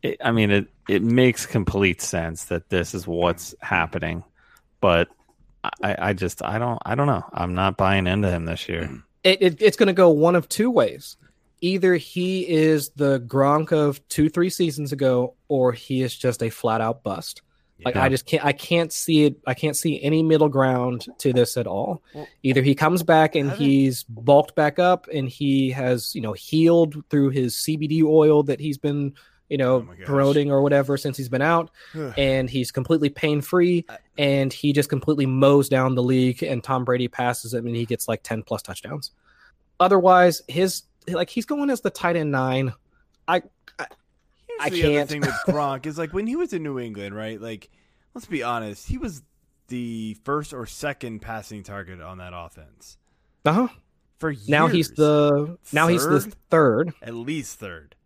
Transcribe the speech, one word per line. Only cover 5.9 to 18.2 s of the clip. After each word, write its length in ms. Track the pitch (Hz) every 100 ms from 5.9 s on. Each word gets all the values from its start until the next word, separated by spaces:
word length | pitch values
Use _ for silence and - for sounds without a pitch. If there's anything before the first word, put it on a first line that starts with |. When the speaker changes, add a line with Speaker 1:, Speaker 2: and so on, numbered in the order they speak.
| 98
Speaker 1:
I 140 | 92
just, 280 | 95 92 -
I 160 | - 107
don't, 220 | 120 117 -
I 100 | 117
don't 120 | 143
know. 180 | 107 -
I'm 200 | - 87
not 220 | 90 95 92
buying 320 | 95 98 92
into 220 | 95 101
him 160 | 87 82
this 240 | 82 -
year. 200 | 85 85 - - _ 185
Speaker 2:
It, 160 | 185
it, 200 | 185 156
it's 140 | 214 -
gonna 160 | 202
go 160 | 180 180
one 260 | 151 165 175
of 100 | -
two 240 | - 226
ways. 460 | 226 113 69 - - _ _ _ _
Either 340 | 170 185 185 180
he 500 | - - 180 185 175
is 440 | 160 156 156 139 -
the 240 | 143 135
Gronk 540 | 120 135 139 151 156
of 260 | 160 147 139 _
two, 220 | - 156
three 200 | - 180
seasons 440 | - 175 139 147
ago, 400 | 139 135 127 123 - _
or 240 | 143 127
he 280 | 120 - 131
is 140 | 127 -
just 260 | 131 117
a 80 | 113
flat 300 | - 117 110
out 240 | 113 120
bust. 380 | - 95 - - _ _ _ _
Like, 120 | 123 123
Speaker 1:
Yeah. 80 |
Speaker 2:
I 40 | 135
just 160 | 131